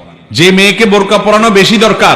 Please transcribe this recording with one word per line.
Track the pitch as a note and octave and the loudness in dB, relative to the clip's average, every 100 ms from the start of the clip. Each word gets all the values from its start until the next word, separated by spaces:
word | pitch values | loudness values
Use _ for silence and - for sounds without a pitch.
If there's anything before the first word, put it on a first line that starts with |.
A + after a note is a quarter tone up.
| - - - | -20 -20 -10
যে | G#2+ F3+ | -2 0
মেয়েকে | F#3+ G3 G3 A3 | 2 0 0 0
বোরকা | G3+ G3 G#3 | 0 0 -2
পরানো | G3+ G#3+ A3+ | 0 0 0
বেশি | G3 F3 G#3+ | 0 0 0
দরকার, | A3 F#3 G3 | 0 0 -2